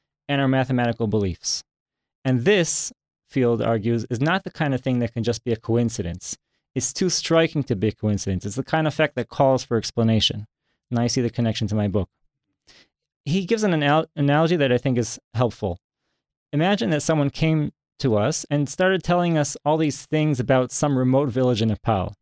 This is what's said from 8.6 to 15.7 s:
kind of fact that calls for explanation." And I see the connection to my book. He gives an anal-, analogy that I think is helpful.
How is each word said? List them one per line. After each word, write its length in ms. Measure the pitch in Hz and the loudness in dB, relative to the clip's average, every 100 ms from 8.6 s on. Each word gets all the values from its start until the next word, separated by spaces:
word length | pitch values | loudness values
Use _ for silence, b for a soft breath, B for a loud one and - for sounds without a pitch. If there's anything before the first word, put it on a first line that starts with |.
kind 220 | - 160 156 | -2 0 0
of 80 | |
fact 220 | - 151 - | 0 -2 -2
that 140 | 113 | -6
calls 340 | - 139 131 | 0 2 2
for 140 | - 117 | 0 -4
explanation." 680 | - - 113 113 - 104 107 _ _ _ - | -2 0 2 2 2 -4 -12 _ _ _ -6
And 80 | 120 | -2
I 80 | 117 | 0
see 140 | 131 | 0
the 100 | 117 | -2
connection 360 | - 117 107 107 | 0 -2 0 -2
to 60 | 107 | 0
my 120 | 104 | 0
book. 220 | 101 87 _ _ _ _ _ _ b b _ _ _ - | 0 -4 _ _ _ _ _ _ b b _ _ _ -4
He 200 | 185 180 | -2 0
gives 180 | 226 | 0
an 100 | 214 | 2
anal-, 320 | 160 143 156 160 - | 2 2 2 0 0
analogy 420 | 143 147 165 170 | 2 4 2 2
that 140 | 139 | 2
I 60 | 123 | 2
think 200 | 139 123 | 0 0
is 220 | 113 - _ | -2 -6 _
helpful. 460 | 117 123 - 101 | -2 -2 -2 -6